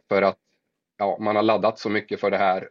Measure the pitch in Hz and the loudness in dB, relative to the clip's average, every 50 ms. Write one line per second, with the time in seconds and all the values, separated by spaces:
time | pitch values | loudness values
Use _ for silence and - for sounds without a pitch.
0 | _ - 101 98 98 98 92 _ _ _ _ _ _ _ _ _ _ _ _ - | _ -2 0 2 2 2 0 _ _ _ _ _ _ _ _ _ _ _ _ -6
1 | 104 98 90 - 107 107 107 107 107 110 110 101 90 110 113 - - 110 104 107 | -4 -4 -4 -4 -2 -2 0 2 2 2 2 2 2 0 -2 -2 -4 -4 -4 -4
2 | 101 - 104 - - 101 98 95 101 95 92 95 90 - | -4 -6 -6 -4 -2 0 0 2 2 2 0 0 -4 -10